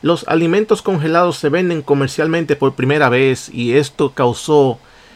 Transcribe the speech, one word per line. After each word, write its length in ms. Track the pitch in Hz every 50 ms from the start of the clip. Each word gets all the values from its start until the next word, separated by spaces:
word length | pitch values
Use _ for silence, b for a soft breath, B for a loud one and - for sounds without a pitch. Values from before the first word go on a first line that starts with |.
| -
los 240 | 147 170 - -
alimentos 560 | - 165 160 170 165 175 208 220 214 214 196 -
congelados 540 | 202 190 156 151 160 160 170 180 175 -
se 120 | - - 147
venden 320 | 147 180 185 175 170 156
comercialmente 760 | 135 - 143 139 139 127 - - 156 160 160 170 165 - 143
por 200 | - 135 135 135
primera 340 | - 127 131 143 151 147 123
vez 400 | 123 127 135 135 127 - - -
y 220 | - 120 120 117 123
esto 380 | 147 143 139 - - 151 135 -
causó 640 | - 131 120 117 - - - 151 147 135 131 117 - B B B B B B B